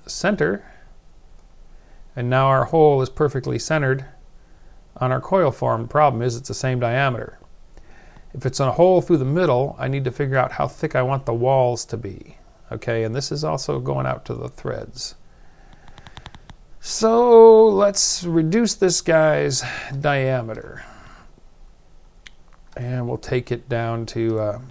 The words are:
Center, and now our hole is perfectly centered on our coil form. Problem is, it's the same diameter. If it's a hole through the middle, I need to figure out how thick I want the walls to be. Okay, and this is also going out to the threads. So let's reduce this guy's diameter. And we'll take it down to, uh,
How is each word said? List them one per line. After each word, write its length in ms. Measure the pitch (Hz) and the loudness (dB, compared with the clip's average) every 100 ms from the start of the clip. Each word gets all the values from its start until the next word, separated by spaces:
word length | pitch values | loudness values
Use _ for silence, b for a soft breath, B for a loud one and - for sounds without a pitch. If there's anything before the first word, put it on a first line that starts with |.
| - | -12
Center, 600 | - 190 202 151 202 b b b b b - - - - - b b b b b - | -6 -4 0 -2 -2 b b b b b -20 -20 -20 -20 -20 b b b b b -8
and 140 | 120 | -2
now 180 | 131 135 | 2 4
our 180 | 135 127 | 2 2
hole 360 | 165 151 139 | 4 6 4
is 80 | 131 | 0
perfectly 480 | - 151 135 135 123 | 0 -2 -2 -4 -6
centered 480 | - 156 139 135 135 - - b b b b b b - | -2 0 0 -2 -4 -18 -20 b b b b b b -6
on 140 | 127 | -2
our 80 | 131 | -2
coil 300 | - 190 156 | 0 2 2
form. 360 | - 127 117 117 | 0 -2 -2 -2
Problem 340 | 143 151 113 | 2 2 2
is, 140 | 123 120 | -2 -4
it's 140 | - | -8
the 40 | |
same 260 | 117 131 127 | -6 -4 -2
diameter. 600 | 120 123 139 117 117 - - - - b b b b b b | -2 0 0 -2 -8 -14 -20 -20 -20 b b b b b b
If 120 | - 127 | -8 -6
it's 140 | - | -2
a 140 | 135 | -2
hole 280 | 123 180 185 | 4 4 4
through 160 | 175 165 | 4 0
the 80 | 131 | 2
middle, 520 | 156 175 123 139 - | 0 2 2 -2 -4
I 80 | 131 | -6
need 160 | 139 | -4
to 80 | 131 | -4
figure 260 | - 143 135 | -4 -2 -2
out 140 | 131 | -2
how 160 | - 139 | -2 -6
thick 280 | - 156 135 | -4 -4 -2
I 60 | |
want 240 | 127 135 131 | -2 -2 -4
the 80 | |
walls 520 | 117 123 135 123 120 - | -2 2 2 2 -2 -8
to 120 | 110 | -10
be. 400 | 101 95 - - - - - | -10 -14 -18 -20 -20 -20 -14
Okay, 320 | 113 - 113 | -10 -4 -4
and 120 | 110 120 | -4 -4
this 160 | 139 | -6
is 120 | 143 | -6
also 360 | 156 151 - 139 | -4 -4 -4 -6
going 260 | 127 135 131 | -4 -4 -4
out 200 | 127 - | -6 -8
to 80 | |
the 140 | 117 123 | -10 -10
threads. 680 | - - 113 - 127 - - B B B B B B B B B B B B B B - - | -12 -10 -10 -10 -12 -14 -14 B B B B B B B B B B B B B B -20 -16
So 880 | - - 220 226 240 233 226 220 220 | -10 -2 2 4 8 10 12 10 8
let's 560 | 196 202 202 - - | 6 2 2 -2 -2
reduce 520 | 175 165 160 208 226 - | 0 0 2 2 0 0
this 260 | 190 175 | 0 0
guy's 600 | - 160 156 147 143 135 - B B 139 | 2 2 4 2 0 -4 -6 B B -6
diameter. 840 | 147 139 131 131 113 107 - - B B B B B - - - - - - - - - - - - - - - | -2 0 0 -2 -6 -12 -14 -18 B B B B B -20 -20 -20 -20 -20 -20 -20 -20 -20 -20 -20 -20 -20 -20 -12
And 300 | 123 123 120 | -8 -6 -6
we'll 100 | 123 | -8
take 340 | - 131 123 | -4 -6 -4
it 160 | 123 - | -8 -6
down 380 | 120 117 113 113 | -4 -4 -6 -6
to, 320 | 113 113 110 | -4 -2 -2
uh, 200 | 107 104 131 | -4 -6 -12